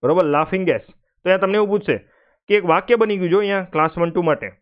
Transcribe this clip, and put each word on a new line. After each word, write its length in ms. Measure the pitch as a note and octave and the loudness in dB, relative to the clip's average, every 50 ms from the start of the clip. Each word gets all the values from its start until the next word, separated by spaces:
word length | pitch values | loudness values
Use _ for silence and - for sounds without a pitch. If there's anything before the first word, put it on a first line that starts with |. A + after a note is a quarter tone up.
| - | 0
બરોબર? 220 | D#3+ - F3+ F3+ | 0 2 2 2
લાફિંગ 400 | D3+ C#3+ D3 D#3 D#3 - F#3+ F#3 | 2 2 0 0 -2 -2 -4 0
ગેસ. 160 | E3 C#3 G#2+ | 0 -2 -2
તો 140 | - - - _ _ _ _ _ _ | -4 -12 -20 _ _ _ _ _ _
અહીંયા 120 | F3+ F#3 F#3+ | 0 0 2
તમને 160 | F#3+ F#3+ G3 | 2 0 0
એવું 140 | G#3 G#3+ G3+ | 0 0 0
પૂછશે 300 | G3+ G#3 - - C#3 G2+ - _ _ _ _ _ _ _ _ _ | -2 -4 -2 -2 -4 -4 -4 _ _ _ _ _ _ _ _ _
કે 80 | G3+ | 0
એક 100 | G#3 F3+ | 0 2
વાક્ય 300 | F3 D#3+ F3+ G3 - A#3+ | 2 0 0 2 2 2
બની 220 | A3+ A3+ G#3+ G#3 G3 | 2 2 0 0 -2
ગયું 120 | F3+ F3 | -2 0
જો 100 | E3 G3 | 0 0
અહીંયા 240 | G#3+ G3+ G3+ G3 F#3 | 0 0 -2 -4 -4
ક્લાસ 340 | - - D#3+ D#3 D#3+ D#3+ E3+ | -4 -2 -2 -2 0 0 -2
વન 140 | E3+ E3+ | -4 -2
ટુ 100 | D#3+ F3+ | -2 -2
માટે 280 | E3+ E3 D3+ - - G2 - _ | 0 0 -2 -2 -4 -14 -14 _